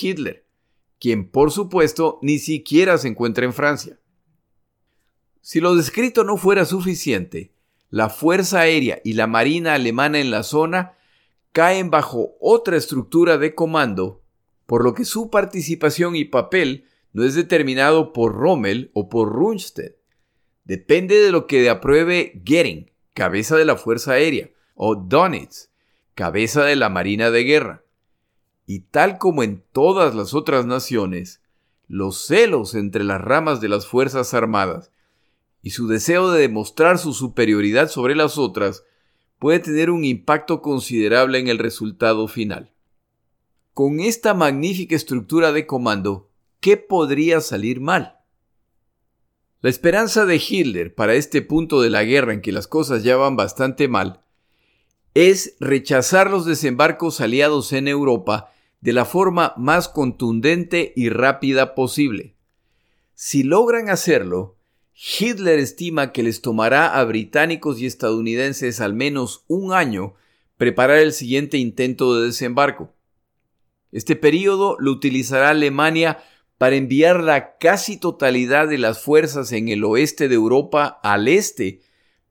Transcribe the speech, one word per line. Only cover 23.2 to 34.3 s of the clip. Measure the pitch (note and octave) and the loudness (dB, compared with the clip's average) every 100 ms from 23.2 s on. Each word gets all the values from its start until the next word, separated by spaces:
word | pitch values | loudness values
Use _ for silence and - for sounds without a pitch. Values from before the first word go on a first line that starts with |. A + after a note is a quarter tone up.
| F#2 F#2+ A2 D#3+ | -2 -2 0 2
de | D#3 | 2
la | B2 | 0
Fuerza | A2+ A#2 C#3 | -2 -4 0
Aérea, | B2+ D#3+ A#2 - _ _ - | 0 0 -2 -8 _ _ -6
o | G#2+ G#2 | -4 -4
Dönitz, | F#2 C#3 F#3 A2 C#2 - - _ _ _ _ | 0 2 2 -2 -12 -20 -20 _ _ _ _
cabeza | - F2 F#2+ A2 D3 | -8 -4 -2 0 2
de | C#3+ C#3+ | 2 2
la | A2 | 0
Marina | F#2 F#2 G#2 A#2 | -2 -2 0 2
de | A#2 | 2
Guerra. | B2+ D3+ A2 F2+ _ _ _ _ _ _ _ _ - | 2 2 0 -12 _ _ _ _ _ _ _ _ -12
Y | F#2+ | -12
tal | _ D3 F#3 F#3 | _ 0 0 0
como | F#3 D3+ | -2 0
en | A2 G2+ _ | -2 -6 _
todas | C3+ D#3+ F#3+ D#3 | 0 2 4 0
las | G#2+ G2+ D3 | 0 -4 -4
otras | D3+ C3+ A#2+ | 0 -2 0
naciones, | B2+ - A#2+ F#2+ F2+ F2+ - _ _ _ _ _ | -6 -4 -4 -4 -6 -12 -18 _ _ _ _ _
los | F#2+ F#2+ F#2+ - | -6 -6 -6 0
celos | F3+ A3+ D3 G2 A2+ | 2 2 2 -2 -6
entre | G2+ G2+ | -4 -2
las | G2+ G2 | -2 -4
ramas | A2 D3 D#3 B2+ | 0 0 0 -2
de | G#2 | -2
las | G2+ - | -4 -2
Fuerzas | B2 C3+ C3 B2 | 0 0 -2 -2